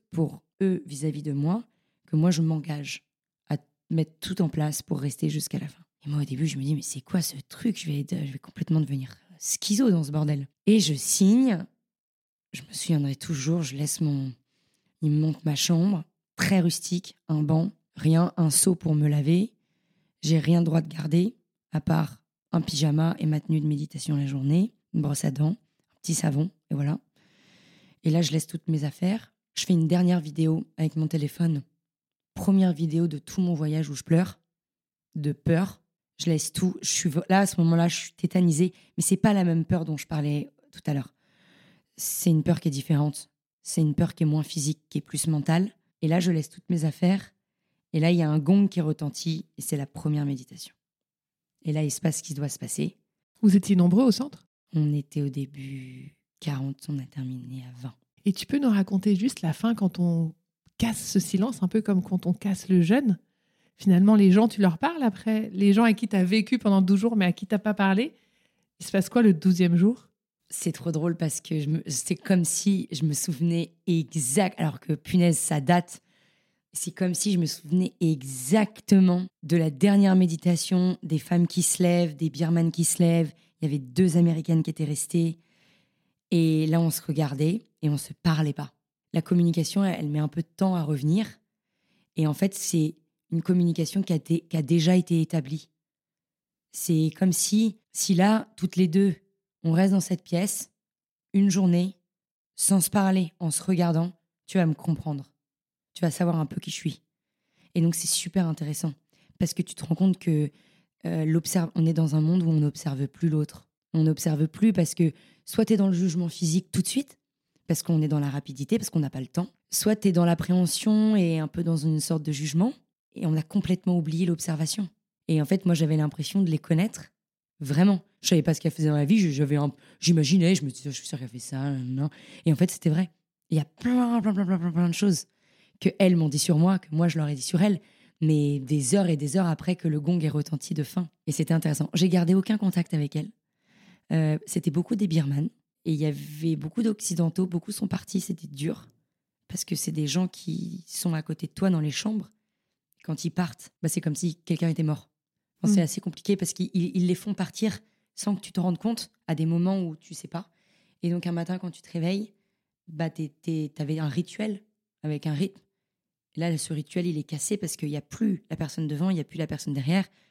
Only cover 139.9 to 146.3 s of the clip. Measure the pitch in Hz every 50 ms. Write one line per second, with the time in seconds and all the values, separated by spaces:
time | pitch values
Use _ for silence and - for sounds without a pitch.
139.9 | 151 151 143 165 175 175 156 151 139 151 143 - 156 135 - - 170 151 143 -
140.9 | - 185 180 156 - _ _ - 143 - 156 - 165 160 - 160 147 - 151 -
141.9 | - 160 175 185 170 180 170 165 190 196 185 - 220 214 208 180 - 175 170 -
142.9 | - 156 147 143 - 151 160 208 - _ _ _ _ _ _ _ _ _ _ _
143.9 | _ _ _ _ 160 160 156 151 151 156 - - - 175 - 170 139 170 175 -
144.9 | 233 196 208 175 160 160 147 143 139 139 156 - - _ _ _ _ _ _ 165
145.9 | 156 143 156 151 143 143 143 147